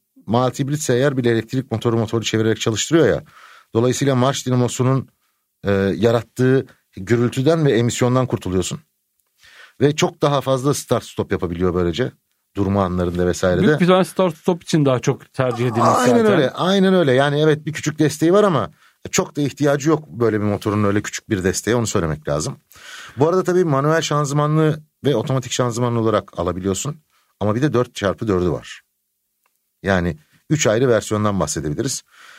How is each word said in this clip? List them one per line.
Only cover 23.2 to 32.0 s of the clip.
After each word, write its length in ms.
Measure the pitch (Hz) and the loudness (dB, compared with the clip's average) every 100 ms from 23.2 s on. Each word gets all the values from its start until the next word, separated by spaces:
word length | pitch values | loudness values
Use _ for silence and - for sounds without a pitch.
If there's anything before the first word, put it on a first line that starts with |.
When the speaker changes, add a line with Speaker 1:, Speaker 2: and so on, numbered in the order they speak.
| 151 | 0
Speaker 1:
arada 160 | 185 | 2
tabii 200 | 175 180 | 0 0
manuel 380 | 180 135 143 160 | 2 0 2 0
şanzımanlı 800 | - 147 147 147 147 156 156 147 - _ | 0 -2 -2 0 0 2 0 -2 -8 _
ve 120 | 127 123 | -2 -2
otomatik 360 | 143 131 127 | 0 -4 -4
şanzımanlı 480 | - 123 113 123 117 | -4 -2 -2 -2 0
olarak 380 | 110 104 - - | 0 0 -2 -6
alabiliyorsun. 580 | 90 87 95 92 143 151 _ _ _ - | -6 -4 -4 -4 -6 -10 _ _ _ -6
Ama 140 | 101 | -2
bir 80 | 107 | 0
de 100 | 147 | 0
dört 220 | 117 123 | 0 -2
çarpı 340 | - 98 87 113 | -2 -4 -2 -2
dördü 220 | 92 87 | 0 0
var. 320 | 67 - - _ _ _ _ _ _ _ _ _ _ | -2 -8 -20 _ _ _ _ _ _ _ _ _ _
Yani 340 | 95 92 87 - _ _ - | 0 0 0 -4 _ _ -4
üç 160 | 151 123 | 0 2
ayrı 220 | 107 131 | 2 4
versiyondan 520 | 110 - 107 107 98 | 2 0 -2 0 0
bahsedebiliriz. 600 | 76 80 76 73 131 - | -2 -4 -6 -4 -6 -6